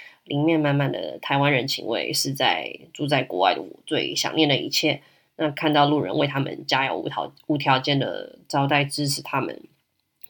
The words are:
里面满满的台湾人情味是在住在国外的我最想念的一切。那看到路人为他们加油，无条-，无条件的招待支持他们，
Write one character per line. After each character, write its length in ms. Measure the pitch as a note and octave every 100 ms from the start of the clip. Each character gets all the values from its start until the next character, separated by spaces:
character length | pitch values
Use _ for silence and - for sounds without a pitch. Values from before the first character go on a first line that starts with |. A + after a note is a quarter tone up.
| - -
里 120 | - C#3+
面 220 | D#3 E3
满 160 | D3
满 160 | C#3+ C#3
的 280 | - E2 -
台 180 | - C#3
湾 160 | C#3+
人 140 | C3 C3+
情 200 | - G2
味 260 | G#2+ C2+
是 200 | - C#3
在 420 | C#3 A#2+ E2+ A#1+ - -
住 120 | - C#3+
在 160 | C#3
国 180 | - F2+
外 140 | F#2
的 60 | D#2
我 80 | F2+ -
最 300 | - D3 C#2
想 200 | - - -
念 120 | D3+
的 80 | C3
一 120 | C3
切。 320 | - D#3 C#3+ _ _ _ -
那 140 | D#3
看 220 | C#3+ D#3
到 120 | D3
路 160 | C#3+ D3
人 160 | F#2 -
为 100 | C#3+
他 120 | C#3
们 260 | C3+ -
加 220 | C#3 C3 C3+
油， 100 | F2+
无 120 | C#3+
条-， 240 | - D2 _ -
无 100 | D3
条 200 | C#3+ C3
件 200 | C#3 C#3
的 400 | A2 G1+ - - -
招 200 | C#3+ C#3
待 180 | C#3+
支 240 | C#3+ - C#3+
持 120 | C#3
他 200 | C#3 C3+
们， 220 | F#2 - - _ _ _ _ _ -